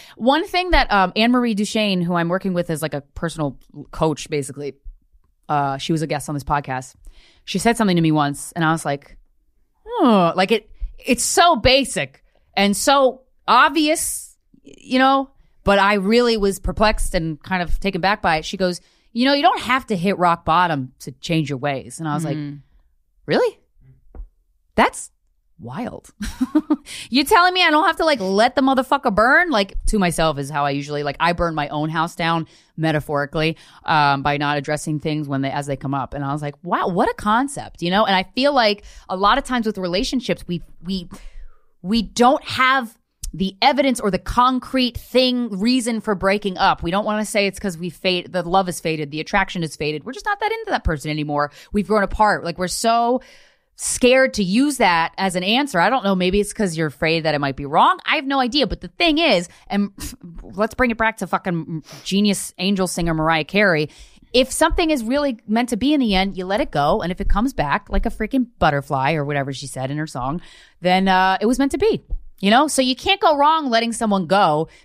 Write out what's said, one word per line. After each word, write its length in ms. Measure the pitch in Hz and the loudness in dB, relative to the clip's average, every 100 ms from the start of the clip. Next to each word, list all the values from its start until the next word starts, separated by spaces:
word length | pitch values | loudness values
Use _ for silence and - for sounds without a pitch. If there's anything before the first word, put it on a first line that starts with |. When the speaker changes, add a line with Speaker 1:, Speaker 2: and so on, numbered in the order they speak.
| - - | -20 -4
Speaker 1:
one 280 | 226 302 381 | 0 2 0
thing 260 | 359 359 | -2 2
that, 200 | 311 247 | 2 2
um, 220 | 202 185 208 | 2 2 2
Anne-Marie 380 | 233 247 240 | 2 2 2
Duchesne, 480 | 202 208 220 214 180 | 0 -2 -2 0 0
who 140 | 170 175 | 0 0
I'm 120 | 170 | 0
working 260 | 185 196 | -2 -2
with 160 | 175 170 | -4 -2
as, 120 | 156 | -4
like, 120 | 156 | -4
a 60 | 147 - - | -6 -10 -8
personal 420 | 165 156 143 - _ 147 - | -8 -4 -6 -6 _ -20 -16
coach, 380 | - 160 147 - | -2 -2 -2 -4
basically, 440 | 151 135 139 143 - - - _ _ _ _ - | -6 -6 -10 -12 -12 -18 -20 _ _ _ _ -4
uh, 300 | 147 139 135 | -2 0 -4
she 160 | - | -4
was 80 | 160 | -2
a 60 | 151 | -2
guest 200 | 147 147 | -6 -6
on 80 | 143 | -8
this 80 | |
podcast. 520 | 131 147 139 127 131 _ - - _ _ - | -2 -2 -2 -8 -8 _ -20 -20 _ _ -6
She 140 | 190 | -2
said 180 | 233 233 | 0 2
something 180 | 208 175 | 2 4
to 60 | |
me 100 | 160 | 4
once, 400 | 156 143 143 - - | 2 0 -4 -10 -2
and 80 | 160 | 0
I 80 | |
was 100 | 160 | 0
like, 320 | 151 143 - - _ _ _ _ _ _ 427 | -2 -6 -8 -20 _ _ _ _ _ _ -10
"Huh." 460 | 480 285 208 170 180 | 0 4 4 2 2
Like, 160 | 190 | 0
it, 180 | 220 - - - - | 0 -4 -12 -12 -10
it's 260 | - 240 | -2 -2
so 320 | - - 349 294 | 0 4 4 4
basic 720 | 254 269 262 185 135 _ _ _ _ - | 4 2 2 -4 -6 _ _ _ _ 0
and 180 | 202 196 | 0 2
so 460 | - 277 262 240 _ _ - | 4 4 4 0 _ _ 2
obvious, 880 | 233 302 302 302 320 - - - _ _ _ - | 4 6 4 2 0 -2 -8 -12 _ _ _ -20
y-, 80 | - | -20
you 220 | - 254 | -4 2
know, 300 | 262 269 269 _ _ _ | 4 4 0 _ _ _
but 160 | 196 196 | 2 4
I 140 | 196 | 4
really 420 | 208 190 233 240 226 | 2 2 2 4 2
was 240 | 196 190 | 0 -2
perplexed 560 | - - 214 220 - 185 | -6 2 2 2 -2 -2
and 260 | 160 151 | -4 -6
kind 220 | - 185 | -6 -4
of 160 | 170 - | 0 0
taken 220 | 196 190 | 0 -2
back 200 | 185 214 | -2 0
by 140 | 185 160 | 0 -2
it. 80 | 160 | -2
She 120 | 190 | -4
goes, 240 | 185 175 _ _ _ | -4 -4 _ _ _
"You 100 | 226 | -2
know, 100 | 262 | 2
you 100 | 285 | 4
don't 180 | 330 415 | 4 2
have 260 | 220 254 - | 0 -2 0
to 80 | 196 | -2
hit 220 | 190 175 | 0 2
rock 260 | 175 170 | 2 2
bottom 480 | - 165 180 147 127 _ | 2 2 2 0 -6 _
to 140 | - | -18
change 340 | 131 - 160 139 | -16 -2 -2 0
your 80 | 135 | -4
ways." 420 | 143 135 - - | -4 -6 -8 -10
And 60 | 160 | -4
I 60 | 147 | -4
was 100 | 160 | -4
like, 100 | 151 | -6
Speaker 2:
Mm. 240 | 147 143 _ _ _ _ _ _ - | -8 -12 _ _ _ _ _ _ -2
Speaker 1:
"Really? 340 | 196 480 - _ _ - _ _ - - _ _ _ _ - | 0 0 -4 _ _ -20 _ _ -18 -18 _ _ _ _ 0
That's 360 | 254 - - _ _ _ _ _ | 0 0 -18 _ _ _ _ _
wild." 500 | 117 147 254 - - _ | -16 -10 -10 -12 -20 _
<laughs> 0 | 208 - 262 302 302 294 - - - | -12 -6 -2 -2 0 -4 -4 -16 -4
You 140 | 247 | -2
telling 300 | 294 392 359 | 2 4 4
me 100 | 359 | 4
I 60 | 339 | 2
don't 140 | 302 339 | 4 2
have 100 | 320 | 0
to, 80 | 330 | 0
like, 140 | 269 | 0
let 360 | 190 190 247 269 | 0 2 2 2
the 60 | |
motherfucker 520 | 269 262 254 277 262 196 | 2 2 0 0 0 2
burn? 360 | 233 302 359 | 4 4 4
Like, 260 | 226 196 - - | 0 0 -2 0
to 140 | 214 | 2
myself 380 | 180 160 160 143 | 0 2 0 0
is 120 | 139 | -6
how 160 | 147 143 | -2 -2
I 60 | |
usually, 300 | 143 143 147 | -2 -4 -6
like, 120 | 143 139 | -6 -2
I 120 | 170 | 0
burn 240 | 170 170 156 | 0 -2 -2
my 140 | 147 | -4
own 200 | 147 156 | -4 -4
house 240 | 160 165 - | -2 -4 -2
down 300 | 165 165 156 - _ - | -2 -2 -4 -14 _ -4
metaphorically, 800 | 160 151 143 143 143 165 160 156 - - - | 0 0 0 -4 -4 -2 -2 -4 -12 -16 0
um, 360 | 160 143 139 | 2 4 2
by 140 | 143 147 | 0 0
not 220 | 147 147 | 0 -2
addressing 420 | 143 151 - 151 | -2 -6 -4 -6
things 280 | 160 151 143 | -4 -4 -4
when 120 | 139 | -4
they, 80 | 135 | -2
as 140 | 143 143 | -4 -6
they 100 | 139 | -6
come 160 | 139 | -4
up. 200 | 139 120 | -6 -6
And 120 | 143 139 | -8 -6
I 80 | |
was 80 | 147 | -6
like, 140 | 147 143 | -8 -10
"Wow, 260 | 175 254 277 | -6 -4 -2
what 180 | 175 330 | 0 -2
a 40 | |
concept," 680 | 480 208 226 277 160 - - | -2 0 0 0 -6 -14 -8
you 80 | 170 | -2
know? 140 | 190 202 | 0 2
And 100 | 190 | 0
I 80 | 190 - | 0 -2
feel 160 | 277 | 0
like 300 | 277 214 208 - - - | 4 2 0 -8 -20 -10
a 80 | 185 | 0
lot 220 | 202 254 | 2 2
of 80 | 269 | 0
times 200 | 254 220 | -2 -2
with 120 | 196 | -4
relationships, 680 | 180 180 254 262 233 175 - | -2 -2 -2 -4 -4 -6 -4
we, 140 | 175 - - | -8 -8 -16
we, 240 | 170 190 175 - - - - - _ _ | -10 -10 -10 -16 -16 -14 -16 -18 _ _
we 200 | 175 226 | -2 -2
don't 420 | 190 - 240 294 | -2 2 4 4
have 540 | - - 262 269 226 _ _ _ - | -2 0 2 2 -2 _ _ _ -12
the 220 | 160 190 190 | -4 -6 2
evidence 380 | 247 277 269 240 | 2 2 0 2
or 100 | 208 | 0
the 80 | 185 | -2
concrete 800 | - - 247 254 - 262 247 - | -2 2 2 2 -2 -2 -2 -4
thing, 600 | - 247 254 247 240 190 | -2 2 2 0 -4 -2
reason 420 | 226 254 233 220 | 0 0 0 -4
for 140 | 220 185 | -4 -2
breaking 420 | 190 202 202 180 | 0 0 -2 0
up. 260 | 190 151 | 0 0
We 80 | 170 | -2
don't 140 | 196 208 | -2 -2
wanna 200 | 214 208 | -4 -2
say 220 | 214 196 | -2 -2
it's 120 | 190 | -2
'cause 180 | 202 165 | -8 -8
we 120 | 175 | -10
fade, 440 | - 185 180 - | -4 -2 -2 -4
the 100 | 180 | -6
love 240 | 170 196 185 | 0 0 0
is 140 | 165 | -4
faded, 300 | 170 160 147 | -4 -4 -6
the 100 | 151 | -8
attraction 420 | 156 208 190 185 | -2 0 0 -2
is 120 | 156 - | -6 -4
faded. 260 | 151 151 | -6 -6
We're 100 | 220 | -8
just 120 | 339 415 | -10 -6
not 140 | 403 | -4
that 100 | 415 | -4
into 200 | 453 427 | -4 -4
that 120 | 285 | -4
person 260 | - 151 151 | -2 -4 -4
anymore. 400 | 151 151 147 147 - - | -4 -2 -2 -2 -4 -6
We've 160 | 208 175 | -4 2
grown 160 | 214 | 2
apart. 400 | 196 - 214 160 | 0 2 2 2
Like, 140 | 165 170 | -2 -4
we're 100 | 180 | -4
so 540 | - 226 233 240 254 - - _ _ _ _ | -2 2 2 2 0 -4 -20 _ _ _ _
scared 600 | - - 247 262 262 262 | -8 2 4 6 4 0
to 80 | |
use 340 | 180 214 294 262 | 0 2 2 2
that 360 | 202 170 165 - | 2 2 0 -2
as 180 | 190 175 | -2 -2
an 80 | |
answer. 360 | 185 240 285 180 | 0 0 0 2
I 100 | 190 | 2
don't 140 | 254 | 2
know. 100 | 196 | 0
Maybe 260 | 185 180 202 | 0 2 0
it's 140 | 202 | -2
'cause 240 | - 196 160 | -2 -4 -2
you're 80 | 160 | -4
afraid 360 | - 160 165 | -2 0 0
that 120 | 156 | 0
it 60 | 147 | -2
might 140 | 143 135 | -2 -4
be 100 | 143 | -2
wrong. 320 | 165 269 370 - | 2 4 2 -2
I 120 | 294 | -4
have 80 | 269 | -2
no 140 | 269 | -2
idea. 280 | 247 285 226 | 0 0 -2
But 140 | - | -4
the 60 | 180 | -12
thing 300 | - 339 302 | -2 0 2
is, 320 | 330 190 175 - - | 2 2 0 -14 -6
and 220 | 202 202 - | -2 -2 -6
<laughs> 460 | - - 175 165 | -14 -14 -18 -18
let's 320 | - 180 226 - | -14 -4 -4 0
bring 160 | 254 | -2
it 60 | 226 | 2
back 180 | 220 214 | -2 -2
to 100 | 185 | -4
fucking 560 | 190 190 170 160 160 - 143 | -4 -2 -4 -4 -10 -10 -16
genius 500 | - 190 208 190 - - | -4 0 2 0 -6 -4
angel 260 | 190 196 180 | -2 0 -2
singer 300 | - 170 160 | -2 -2 0
Mariah 300 | 156 160 156 | 2 0 0
Carey. 440 | 202 202 156 151 - - _ _ | 2 2 2 0 -6 -20 _ _
If 200 | 247 262 | 0 0
something 400 | - 320 320 320 | 2 0 2 0
is 120 | 302 | 0
really 360 | 220 277 285 226 - | 0 -2 -2 -4 -2
meant 220 | 220 247 | -2 0
to 60 | 220 | -2
be 160 | 262 | 0
in 80 | 302 | 2
the 140 | 233 | 2
end, 240 | 185 196 180 | 2 0 -4
you 80 | 185 | -4
let 160 | 208 | -2
it 80 | 311 | -2
go. 320 | 147 143 208 | 0 2 0
And 100 | 170 | -2
if 80 | 180 | -4
it 100 | 185 | 2
comes 220 | 196 262 | 2 2
back 360 | - 143 175 - | -2 -2 -2 0
like 160 | - 233 | -2 -2
a 60 | |
freaking 340 | - 214 269 233 - | -4 -4 -2 -2 2
butterfly 540 | 170 143 135 139 135 | 2 2 -2 -2 0
or 120 | 160 143 | 0 -2
whatever 260 | 147 135 | -2 -4
she 120 | 131 135 | -8 -10
said 240 | 131 131 | -8 -6
in 80 | 147 | -6
her 80 | 156 | -6
song, 320 | 135 123 180 - - - _ | -6 -6 -6 -10 -20 -20 _
then, 260 | 175 185 190 | 0 2 4
uh, 320 | 185 190 190 | 4 4 2
it 60 | 214 | 0
was 100 | 254 | 0
meant 140 | 277 | 0
to 80 | - | 2
be, 240 | 427 381 - - - - | 0 0 -4 -8 -8 -4
you 100 | 190 | 2
know? 160 | 233 302 | 4 4
So 160 | - | 2
you 120 | 254 254 | 0 0
can't 240 | 392 392 | 0 2
go 160 | 359 285 | 2 4
wrong 360 | 285 320 277 | 4 2 2
letting 200 | 226 233 | 0 0
someone 360 | 220 226 196 165 | -2 0 0 2
go, 400 | 190 180 151 160 - | 2 4 2 -2 -8